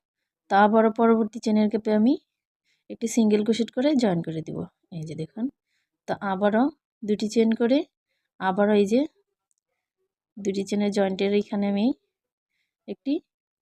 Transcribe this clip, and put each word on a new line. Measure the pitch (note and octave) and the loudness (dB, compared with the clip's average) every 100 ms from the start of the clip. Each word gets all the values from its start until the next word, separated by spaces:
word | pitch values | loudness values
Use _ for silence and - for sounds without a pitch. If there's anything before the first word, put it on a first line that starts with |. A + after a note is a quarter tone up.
| _ _ _ _ - | _ _ _ _ 0
তো | G3 | 4
আবারও | G#3 A3+ A3 | 4 4 2
পরবর্তী | A3 A3+ A3+ G#3+ A#3+ | 2 2 2 0 -4
চেনের | A3 G#3+ G#3 | -2 0 0
গ্যাপে | A3 A3 | -2 0
আমি | G#3+ A#3 E4 _ _ _ _ _ _ - | 2 2 0 _ _ _ _ _ _ -20
একটি | G#3 A3+ | -8 -4
সিঙ্গেল | - G#3+ G#3 | 0 2 2
ক্রোশেট | G#3+ A3+ A3 | 0 -2 -4
করে | - C#4+ C#4 | -2 0 2
জয়েন | G#3+ E3+ | 0 -2
করে | D#3+ D#3+ | -4 -10
দিব। | D#3+ D#3+ E3+ _ _ | -10 -10 -12 _ _
এই | E3+ D#3+ | -12 -12
যে | |
দেখুন, | D3 D#3+ A3 C4+ - _ _ _ _ - | -12 -12 -8 -10 -10 _ _ _ _ -10
তো | - | -8
আবারও | G3+ F#3+ G#3 G#3+ C#4+ - _ _ | -6 -2 0 2 0 -4 _ _
দুটি | G#3 G#3 G#3+ | -4 -4 -2
চেন | A#3 A3+ | 2 2
করে | A3+ A#3 C#4+ F4+ _ _ _ _ - | 2 2 0 -2 _ _ _ _ -6
আবারও | F#3+ F#3 G3+ | -2 0 2
এই | G#3 G3+ | 4 4
যে | A#3 D#4 _ _ _ _ _ _ _ _ _ _ _ _ - | 2 0 _ _ _ _ _ _ _ _ _ _ _ _ -10
দুটি | G3+ G3 | -6 -4
চেনের | G3 G#3 G#3 | -4 -2 -2
জয়েন্টের | G3+ F#3+ F#3+ G3+ | 0 -2 0 0
এখানে | G#3 G3+ G3+ G3+ | 0 -2 -4 -2
আমি | G3+ A#3+ - _ _ _ _ _ _ _ _ - | 0 0 -2 _ _ _ _ _ _ _ _ -16
একটি | G3+ C4+ D#4 - _ _ _ | -10 -6 -6 -8 _ _ _